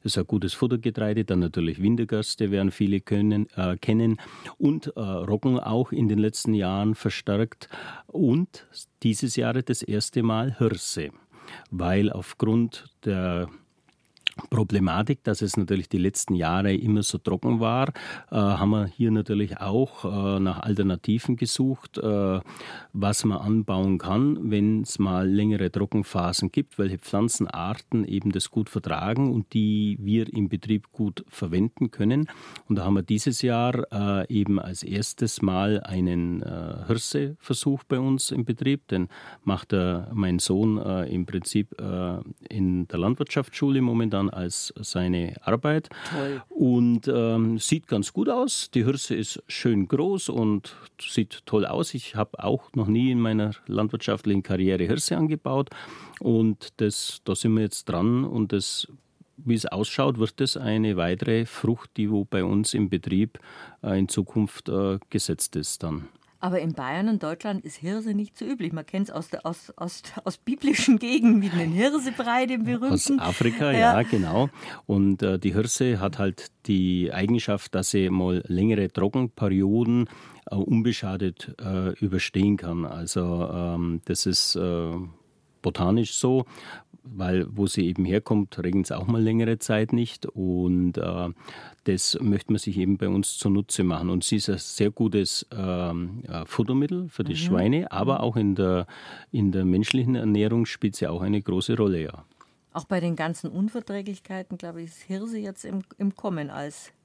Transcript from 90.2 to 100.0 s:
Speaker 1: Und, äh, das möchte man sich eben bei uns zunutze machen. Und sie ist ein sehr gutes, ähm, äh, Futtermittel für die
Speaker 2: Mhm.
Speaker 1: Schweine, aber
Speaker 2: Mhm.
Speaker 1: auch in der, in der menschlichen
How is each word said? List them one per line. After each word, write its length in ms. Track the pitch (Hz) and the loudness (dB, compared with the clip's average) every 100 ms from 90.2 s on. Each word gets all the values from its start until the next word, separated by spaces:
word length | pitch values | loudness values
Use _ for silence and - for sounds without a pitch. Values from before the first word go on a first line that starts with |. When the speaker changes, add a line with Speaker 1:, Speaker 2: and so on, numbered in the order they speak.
| - | -10
Speaker 1:
Und, 720 | - 92 90 90 90 90 85 | -4 0 2 2 4 2 0
äh, 320 | 85 87 87 82 - - - - - | -4 -4 -6 -8 -18 -18 -20 -6 -2
das 320 | 95 - - | 0 0 0
möchte 320 | 113 98 - | 2 0 2
man 60 | 104 | 0
sich 180 | - 98 | 0 0
eben 180 | 92 98 | 2 2
bei 100 | 95 | 2
uns 300 | 95 95 - | 0 0 -2
zunutze 460 | 101 98 101 - | 2 2 0 0
machen. 260 | 92 82 87 | 0 2 0
Und 140 | 92 | 0
sie 140 | - 107 | 0 0
ist 120 | 104 | 0
ein 80 | 95 | -4
sehr 320 | - - 104 | -6 0 0
gutes, 560 | - 110 104 92 - - 101 | 2 0 2 0 -4 -6 -6
ähm, 680 | 95 90 87 85 87 113 - | -4 -2 -2 -4 -6 -8 -10
äh, 160 | 85 82 | -10 -4
Futtermittel 640 | - 110 131 147 180 180 | -2 2 0 0 -4 -6
für 140 | - | -6
die 100 | 95 | -4
Speaker 2:
Mhm. 40 | 156 | -2
Speaker 1:
Schweine, 540 | 175 92 101 147 185 | 0 2 4 2 0
aber 240 | 95 113 135 | -2 0 0
Speaker 2:
Mhm. 40 | |
Speaker 1:
auch 140 | 120 113 | 0 2
in 180 | 101 95 | 2 2
der, 320 | 92 90 87 - - - - | 2 2 -2 -12 -18 -18 -6
in 200 | 120 98 | 0 2
der 140 | 95 92 | 2 4
menschlichen 500 | 92 110 131 | 4 4 2